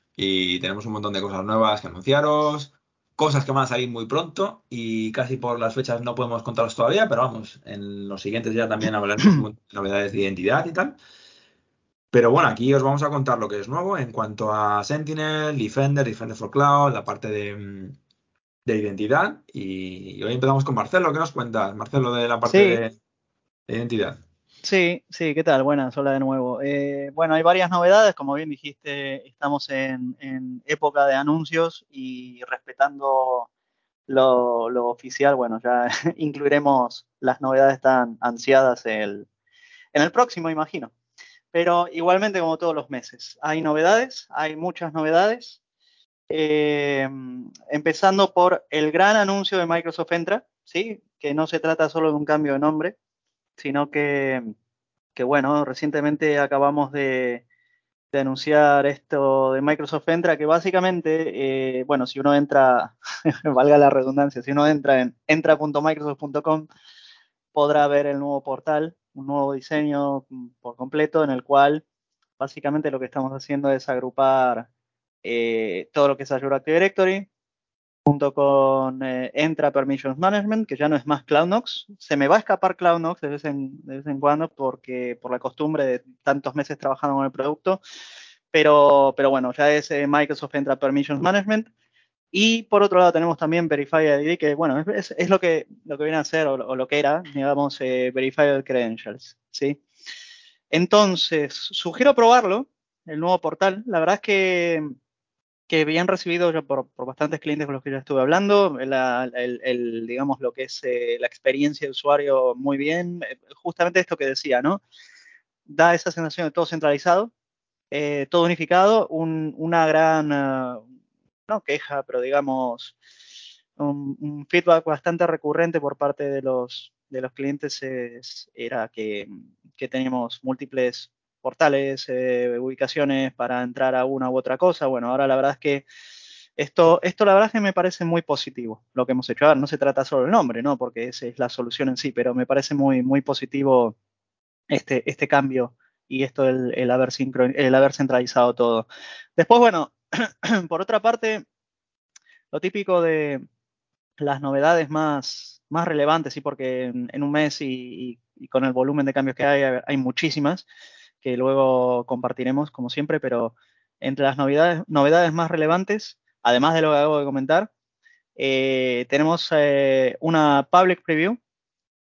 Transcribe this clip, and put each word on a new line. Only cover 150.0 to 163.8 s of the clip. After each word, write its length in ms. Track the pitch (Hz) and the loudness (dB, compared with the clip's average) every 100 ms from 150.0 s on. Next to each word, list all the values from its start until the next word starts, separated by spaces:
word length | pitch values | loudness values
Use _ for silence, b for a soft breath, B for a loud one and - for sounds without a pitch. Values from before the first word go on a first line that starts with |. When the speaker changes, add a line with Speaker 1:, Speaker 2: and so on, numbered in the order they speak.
| _ | _
Speaker 2:
<clears throat> 560 | - 233 - - 220 170 | -6 -6 -6 -2 -2 -2
por 120 | 165 | -4
otra 200 | 196 220 | -2 0
parte, 440 | 220 226 220 214 - _ _ _ _ _ _ _ b b b | 2 0 -2 -4 -8 _ _ _ _ _ _ _ b b b
lo 80 | 151 | -6
típico 420 | 180 208 196 180 | -4 -4 0 2
de 440 | 165 156 147 139 - _ _ _ _ _ _ - | 2 2 0 -4 -10 _ _ _ _ _ _ -6
las 240 | 143 139 | -4 -4
novedades 480 | 143 139 151 170 147 | -2 2 4 2 0
más, 720 | 156 156 143 - - - - - | -2 -2 -4 -6 -12 -16 -20 -8
más 180 | 160 170 | -4 -2
relevantes, 460 | 151 143 165 147 | 0 2 2 -2
sí, 80 | 147 | -8
porque 440 | 143 139 131 127 127 | -10 -6 -6 -4 -6
en, 240 | 123 120 | -6 -8
en 100 | 147 | -6
un 80 | 143 | -4
mes 300 | 147 151 143 | 0 -2 -4
y, 60 | 139 | -8
y, 520 | 127 123 - 127 120 _ - | -10 -12 -12 -12 -14 _ -20
y 120 | - | -6
con 180 | 131 131 | -2 0
el 80 | |
volumen 320 | 127 131 147 135 | 0 0 0 0
de 80 | |
cambios 220 | 135 135 127 | 0 -2 -2
que 100 | 143 | 0
hay, 340 | 143 135 127 - | 2 2 -2 -4
hay 120 | 139 | -4
muchísimas 680 | 127 127 160 151 143 185 - B B B B _ | -2 -2 -4 0 -2 -2 -8 B B B B _
que 160 | 131 123 | -6 -2
luego 680 | 131 135 131 127 127 123 120 | 0 4 4 4 2 0 -2
compartiremos, 640 | 127 123 - 127 135 147 | -4 -4 -4 -2 -2 -4
como 180 | - 123 | -6 -8
siempre, 300 | 147 147 156 | -6 -4 -2
pero 360 | 135 120 117 - _ _ | -2 -2 -4 -6 _ _